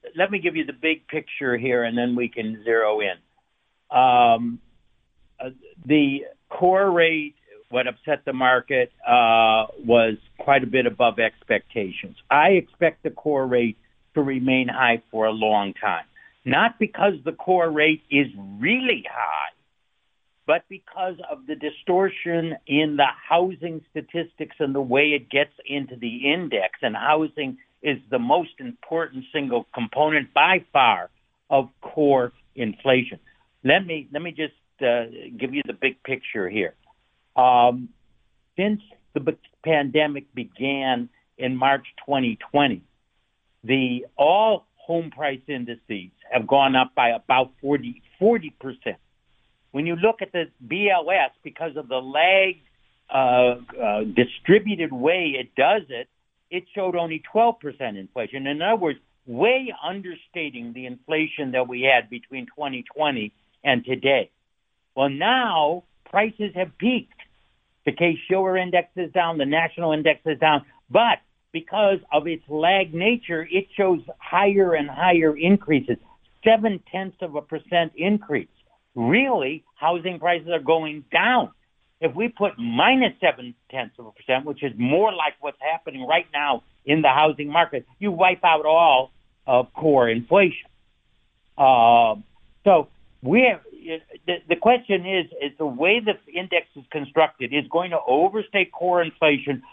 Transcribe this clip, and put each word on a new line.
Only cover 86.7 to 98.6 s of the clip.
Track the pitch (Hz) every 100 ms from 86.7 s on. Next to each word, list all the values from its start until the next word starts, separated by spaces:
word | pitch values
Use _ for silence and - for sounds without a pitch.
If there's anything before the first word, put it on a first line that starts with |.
| _
in | 139 156
the | 147
housing | 135 156 139 147
market, | 165 165 127 - -
you | 202
wipe | 170 185 180
out | 170 156
all | 151 165 160 131 131 _ _ _
of | - 123 123
core | - 156 135 117
inflation. | 113 120 190 180 - - _ _ _ _ _ _ _ _ -
Uh, | 135 123 117 117 113 104 - _ _ _
so | 202 170 147 _ _ _
we | 127 226
have, | 254 175 - - 165 160 _ -
the, | 180 175 160
the |
question | 170 220 247 240 190
is, | 180 190 156 -
is | 139 143
the |
way | 151 - 180 233
the | 214 - _
index | 170 185 170 - 143
is | 123
constructed | 156 139 160 156 - 120
is | 147 -
going | 165 180
to | 160 123
overstate | 139 190 214 208 196